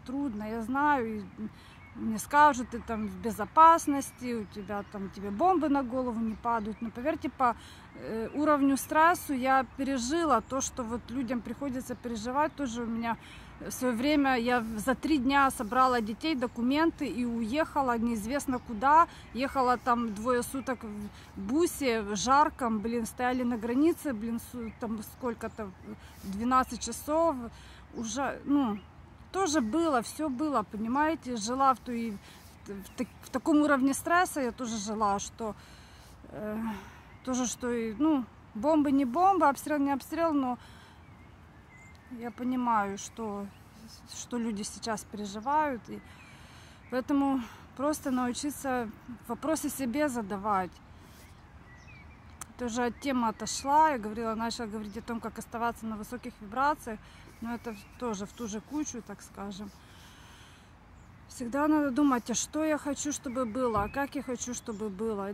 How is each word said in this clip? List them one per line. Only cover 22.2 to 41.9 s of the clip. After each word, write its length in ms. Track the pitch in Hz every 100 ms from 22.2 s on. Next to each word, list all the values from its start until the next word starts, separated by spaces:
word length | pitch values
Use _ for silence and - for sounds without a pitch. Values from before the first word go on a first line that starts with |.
| 226 277 311 302 240 220
блин, 280 | 214 233 226
стояли 360 | - 247 254
на 140 | 247 240
границе, 560 | 220 247 311 339 302
блин, 280 | 226 226 233 -
су-, 200 | 247 226 -
там 240 | 226 220
сколько-то, 640 | - - 254 233 226 - 208 180 170 214 - -
двенадцать 580 | 196 190 233 254 254 226
часов. 540 | - 233 - 311 330 269 233 - - - - -
Уже, 440 | 226 220 262 -
ну, 340 | - 285 254 202 - - - - -
тоже 280 | 359 381 302
было, 400 | 220 294 330 262
всё 280 | 214 - 311
было, 340 | 247 311 -
понимаете, 760 | 175 214 226 262 311 320 247 247
жила 380 | 208 254 269
в 40 | 247
той, 380 | - 233 226 196 - - - - -
в 300 | 196 185 -
так-, 120 | 254 -
в 80 | -
таком 280 | 262 269 302
уровне 340 | 294 285 269
стресса 480 | 269 - 339 359 -
я 120 | 254
тоже 260 | 226 247 220
жила, 400 | 202 214 208 196
что, 360 | - - 226 196 - - - - - - -
э, 280 | - 214 214 226 202 202 - - -
тоже, 220 | - 247 247
что 240 | - 247
и, 240 | 240 226 208
ну, 260 | 302 294 233 - -
бомба 360 | 220 269 320 294
не 140 | 277
бомба, 440 | 269 247 370 381 302
обстрел 300 | 277 - 302
не 140 | 277
обстрел, 400 | 269 - 320 330
но 260 | 285 254 247 - - - - - - - - - - - - -